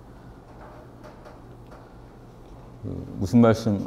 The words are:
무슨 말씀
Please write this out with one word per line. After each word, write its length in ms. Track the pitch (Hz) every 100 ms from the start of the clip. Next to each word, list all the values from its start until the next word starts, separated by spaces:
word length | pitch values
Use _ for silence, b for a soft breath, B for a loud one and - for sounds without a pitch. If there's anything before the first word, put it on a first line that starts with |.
| - - - - - - - - - - - - - - - - - - - - - - - - - - - - 104 90 87 -
무슨 220 | 95 120
말씀 440 | 113 110 113 98